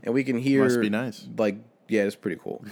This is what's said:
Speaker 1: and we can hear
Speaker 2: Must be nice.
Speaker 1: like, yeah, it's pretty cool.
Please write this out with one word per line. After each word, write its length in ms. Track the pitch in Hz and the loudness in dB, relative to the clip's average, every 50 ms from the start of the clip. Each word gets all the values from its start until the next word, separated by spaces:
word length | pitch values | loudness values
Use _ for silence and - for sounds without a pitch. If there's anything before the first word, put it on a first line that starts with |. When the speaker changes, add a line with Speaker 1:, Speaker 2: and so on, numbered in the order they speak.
| - | -4
Speaker 1:
and 100 | 101 117 | -2 0
we 100 | 135 131 | 0 0
can 140 | 127 127 117 | 0 -2 0
hear 260 | 123 139 139 135 135 | 2 2 4 4 4
Speaker 2:
Must 160 | 127 123 120 | 4 4 2
be 80 | 110 104 | 2 2
nice. 380 | 104 110 127 127 104 - - - - - | 0 -2 -4 -6 -8 -12 -14 -12 -4 0
Speaker 1:
like, 200 | 110 104 101 107 - - _ _ _ - | 0 0 0 -4 -10 -20 _ _ _ -2
yeah, 140 | 110 107 101 | 0 2 2
it's 120 | 98 - | 0 -2
pretty 240 | - - 101 82 - | -4 -6 -6 -6 -6
cool. 220 | - - - - - 107 | -8 -10 -10 -10 -10 -2